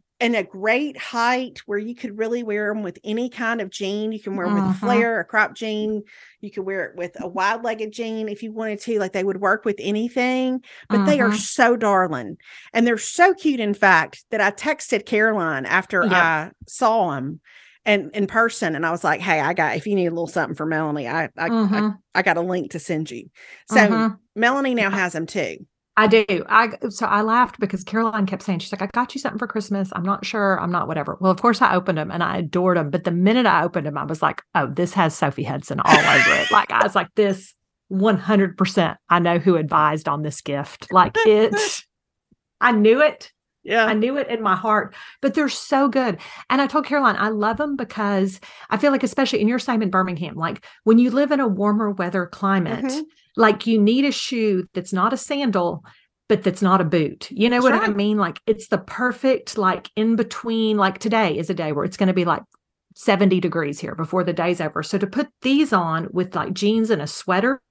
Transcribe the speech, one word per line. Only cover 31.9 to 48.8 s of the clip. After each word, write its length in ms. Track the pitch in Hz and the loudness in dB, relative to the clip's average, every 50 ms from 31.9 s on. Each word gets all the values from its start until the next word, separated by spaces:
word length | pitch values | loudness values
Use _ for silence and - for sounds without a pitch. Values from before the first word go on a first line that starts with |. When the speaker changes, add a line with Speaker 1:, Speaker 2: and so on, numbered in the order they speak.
| 180 156 | -2 -2
Speaker 2:
'em 100 | 156 - | -4 -4
and 120 | - 170 175 | -4 -4 -2
I 140 | - - 180 | -2 -2 -4
adored 400 | 175 151 - 180 180 185 180 175 | -4 -2 -2 0 2 2 2 2
'em. 120 | 156 147 | 0 -2
But 140 | 135 180 - | -4 -2 -2
the 80 | 180 | -2
minute 340 | 170 175 180 196 226 254 247 | 0 2 4 4 4 4 4
I 180 | 208 165 170 160 | 4 4 2 2
opened 200 | 175 - 180 139 151 | 0 -2 -4 -4 -4
'em, 100 | 143 143 | -6 -6
I 80 | 143 | -6
was 160 | 151 160 151 | -6 -4 -2
like, 200 | - 151 147 - - _ _ | -2 -2 -2 -4 -12 _ _
"Oh, 120 | 170 143 127 | 0 0 0
this 260 | 135 147 180 175 - | 0 -2 -2 -2 2
has 200 | 196 180 160 156 | 2 2 2 2
Sophie 300 | - - 143 143 - 143 | 0 -2 -2 -2 -4 -6
Hudson 380 | - 135 143 147 - - - | -6 -6 -8 -8 -8 -4 -2
all 120 | - - 156 151 | 4 4 6 6
over 360 | 147 147 143 - - - - - | 6 4 4 4 4 4 2 0
it." 80 | - - | 0 2
Like, 220 | - 208 - - | 2 2 2 2
I 100 | - - | 2 2
was 140 | - 208 190 | 2 2 2
like, 140 | 196 170 165 _ | -2 -2 -2 _
"This 380 | - 208 202 190 185 - - - _ _ _ _ _ _ _ | 0 0 0 0 -2 -6 -14 -20 _ _ _ _ _ _ _
one 280 | 190 190 196 220 208 185 | -2 0 2 2 2 2
hundred 400 | - 180 214 202 196 180 - - | 2 2 4 4 4 2 2 0
percent, 400 | 190 185 - 208 170 156 - - _ _ | -2 0 2 0 0 0 -2 -6 _ _
I 100 | 175 175 | 2 2
know 180 | 170 175 170 170 | 4 2 2 2
who 200 | 151 190 175 160 | 4 4 2 2
advised 500 | 156 147 165 156 151 151 151 156 156 156 | 2 2 2 4 4 4 2 0 -2 -4
on 140 | 143 147 | -4 -2
this 180 | 151 151 147 - | -4 -6 -6 -8
gift." 480 | - - 143 139 143 - - - - - 180 | -8 -6 -6 -6 -6 -8 -12 -18 -12 0 4
Like, 200 | 185 180 - - - 226 | 4 4 4 2 2 4
it, 280 | 220 214 208 220 233 208 | 6 6 6 4 2 2
Speaker 1:
<laughs> 320 | 208 214 196 - - - _ _ _ _ _ _ _ _ _ _ _ _ _ _ _ | 0 -2 -2 -4 -8 -12 _ _ _ _ _ _ _ _ _ _ _ _ _ _ _
Speaker 2:
I 100 | - 247 | 0 2
knew 300 | 233 214 208 214 226 262 | 4 4 6 6 6 6
it. 300 | 302 302 - - - - _ _ _ _ _ _ _ | 4 2 2 -2 -14 -20 _ _ _ _ _ _ _
Speaker 1:
Yeah. 220 | - 208 233 226 | -2 0 2 2
Speaker 2:
I 80 | 220 214 | 2 2
knew 240 | 214 214 247 269 285 | 0 0 -2 -2 -2
it 100 | 269 - | -4 -4
in 120 | 233 226 | -4 -2
my 140 | 220 202 185 | 0 0 0
heart, 400 | 185 220 220 214 208 175 - - - - - - _ | 0 0 0 0 0 0 -4 -12 -18 -20 -20 -14 _
but 120 | - 277 277 | -4 -2 0
they're 140 | 320 302 269 | 0 0 0
so 380 | - - - - 294 269 277 269 | -2 -6 -4 -2 0 2 2 2
good. 300 | 220 269 254 233 185 160 - - - - - _ | 2 0 0 0 -4 -6 -10 -16 -18 -20 -6 _
And 120 | 254 269 | 0 0
I 60 | 277 269 | 0 2
told 180 | - 302 294 | 0 -2 -2
Caroline, 320 | - 277 285 269 240 202 - | 0 -2 2 2 2 2 2
I 100 | 202 220 | -2 -2
love 300 | 220 208 208 214 226 202 | -2 0 0 -2 0 -2
'em 140 | 302 294 285 | -4 -4 -4
because 640 | 269 240 - - 220 214 202 202 190 190 196 190 - - - - - - - | -6 -6 -8 -6 -4 -2 0 2 2 0 0 -2 -8 -16 -20 -20 -20 -8 -4
I 60 | - | -2
feel 140 | 190 | 2